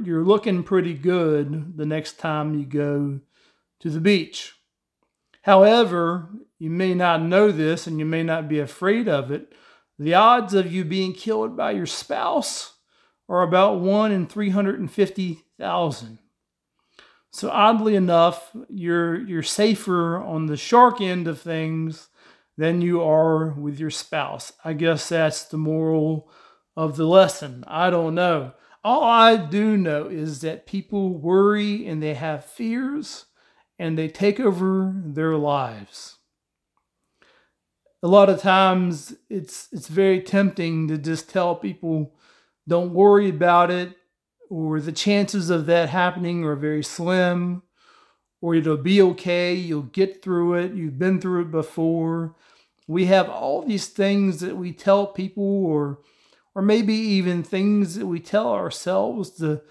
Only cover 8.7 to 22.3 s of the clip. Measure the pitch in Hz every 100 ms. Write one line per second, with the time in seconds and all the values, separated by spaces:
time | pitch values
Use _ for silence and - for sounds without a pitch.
8.7 | - 190 226 214 143 127 147 - _ _
9.7 | _ _ - 151 180 226 247 190 196 170
10.7 | 180 160 190 185 185 220 220 226 247 -
11.7 | 202 170 - - 123 160 302 - - -
12.7 | _ _ _ _ _ - 180 170 180 202
13.7 | 190 185 208 214 196 160 208 202 196 196
14.7 | 269 170 - 190 190 180 160 _ - 185
15.7 | 175 160 117 113 113 _ _ _ _ _
16.7 | _ _ _ - _ _ - - - 214
17.7 | 226 220 202 180 170 170 170 - 233 -
18.7 | 196 170 170 170 175 214 165 - - 214
19.7 | 196 196 180 165 175 196 160 156 147 -
20.7 | 240 247 240 190 180 165 151 170 160 160
21.7 | 160 160 156 _ _ _